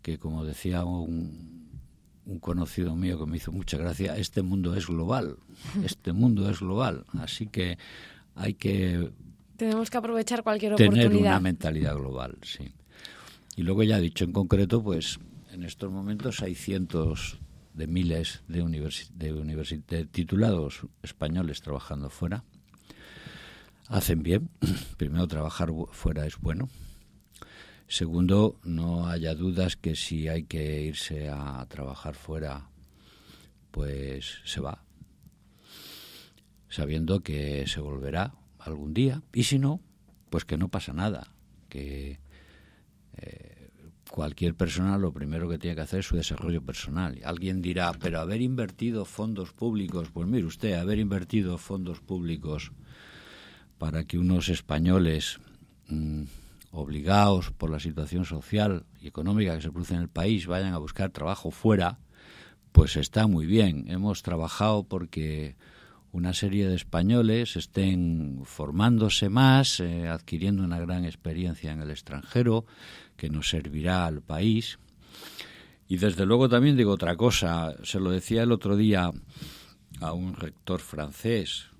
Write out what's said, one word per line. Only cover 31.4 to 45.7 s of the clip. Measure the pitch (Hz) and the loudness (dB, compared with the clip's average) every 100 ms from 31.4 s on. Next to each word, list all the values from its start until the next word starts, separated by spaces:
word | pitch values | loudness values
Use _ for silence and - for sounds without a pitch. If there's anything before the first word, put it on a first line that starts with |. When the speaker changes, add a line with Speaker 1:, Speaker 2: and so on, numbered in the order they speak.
| 71 65 64 | -8 -10 -12
Speaker 1:
trabajar | 73 67 69 - | -10 -10 -10 -12
fuera, | 71 - 78 76 69 - - - _ - - - - - _ _ | -12 -10 -8 -6 -10 -14 -20 -20 _ -20 -20 -20 -20 -20 _ _
pues | - 71 69 67 67 - - | -4 -4 -4 -6 -8 -10 -12
se | - - | -8 -6
va, | 69 - _ - - _ - _ - _ - - - - - - - _ _ _ _ | -6 -8 _ -20 -20 _ -20 _ -20 _ -20 -20 -18 -18 -20 -20 -20 _ _ _ _
sabiendo | - 73 78 80 95 | -4 -2 0 2 0
que | - 73 73 73 69 | 0 -4 -2 -2 -4
se | - | -4
volverá | 73 67 69 80 104 - - - | -6 -6 -4 -2 -4 -6 -20 -16
algún | - 76 73 | -12 -10 -4
día. | 82 131 135 - | 2 2 0 -4
Y | 120 | 0
si | - 139 | 2 4
no, | 135 170 - _ _ _ _ | 2 -2 -8 _ _ _ _
pues | 82 | -4
que | - 78 | -2 -2
no | 92 | -2
pasa | 95 - | -2 -6
nada, | 73 104 87 - _ _ - _ | -2 -2 -4 -10 _ _ -20 _
que, | 69 69 69 69 69 - - - - - _ _ _ _ - | -12 -10 -8 -10 -12 -18 -20 -20 -20 -20 _ _ _ _ -18
eh, | - - - - - _ 78 _ - | -16 -18 -20 -20 -20 _ -20 _ -10
cualquier | - 76 - 85 | -6 -6 -2 -2
persona | 80 87 80 92 98 | 0 -2 0 0 2
lo | 92 | 0
primero | 69 71 82 85 | -4 -6 -4 -4
que | 80 | -4
tiene | 85 | -4